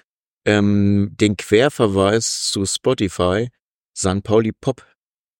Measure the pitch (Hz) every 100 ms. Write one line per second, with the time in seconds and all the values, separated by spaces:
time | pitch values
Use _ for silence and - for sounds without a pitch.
0 | _ _ _ _ - 104 101 101 101 101
1 | 101 - 107 101 - 107 139 - 117 98
2 | 98 110 - - - - 98 - - 131
3 | 101 - 90 95 123 - _ _ _ -
4 | 98 95 98 107 113 - - - - _
5 | _ _ _ _